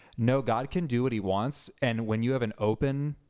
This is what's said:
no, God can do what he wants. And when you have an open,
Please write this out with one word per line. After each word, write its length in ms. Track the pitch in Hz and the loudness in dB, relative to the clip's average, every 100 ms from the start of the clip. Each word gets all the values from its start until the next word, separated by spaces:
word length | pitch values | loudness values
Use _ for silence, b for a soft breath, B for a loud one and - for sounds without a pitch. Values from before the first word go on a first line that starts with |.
| B - | B 0
no, 240 | 117 139 | 2 2
God 280 | 110 113 139 | 2 -2 -2
can 140 | 185 165 | -4 0
do 160 | 120 | 0
what 80 | 131 | 0
he 80 | 113 | 0
wants. 500 | 95 98 123 - - - | 0 0 0 -4 -8 -2
And 260 | 127 113 110 | -2 0 0
when 140 | 110 | 0
you 80 | 117 | 2
have 100 | 131 | 0
an 100 | 113 - | -2 0
open, 560 | 107 110 139 139 147 147 | 0 2 0 0 -4 -6